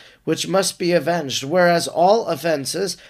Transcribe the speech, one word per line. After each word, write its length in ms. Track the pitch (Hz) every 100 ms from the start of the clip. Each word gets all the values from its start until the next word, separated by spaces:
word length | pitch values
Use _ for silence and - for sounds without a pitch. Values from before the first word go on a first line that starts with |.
| - _ -
which 220 | 160 160
must 300 | 180 180 -
be 140 | 175
avenged, 520 | 175 147 170 143 113
whereas 440 | 135 180 175 170 170
all 400 | - 175 226 220
offenses 680 | 160 165 151 131 165 190 - -